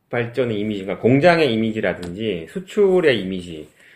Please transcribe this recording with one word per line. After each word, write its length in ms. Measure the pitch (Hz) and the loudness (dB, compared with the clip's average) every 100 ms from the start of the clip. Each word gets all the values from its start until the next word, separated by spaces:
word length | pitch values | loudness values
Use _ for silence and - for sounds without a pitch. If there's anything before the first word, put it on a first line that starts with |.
| _ | _
발전의 480 | 120 117 135 120 104 | -4 -4 -2 -2 -2
이미지가, 380 | 107 104 95 90 | -4 -4 -6 0
공장의 540 | 113 135 175 165 143 | 4 6 6 4 2
이미지라든지 920 | 110 113 107 101 87 87 90 110 87 80 | 0 -2 -2 -2 -4 -8 -6 -4 -6 -8
수출의 680 | 190 185 214 196 185 160 113 | -12 -6 0 2 4 4 2
이미지, 480 | 92 92 87 78 76 _ _ | -2 -8 -8 -14 -16 _ _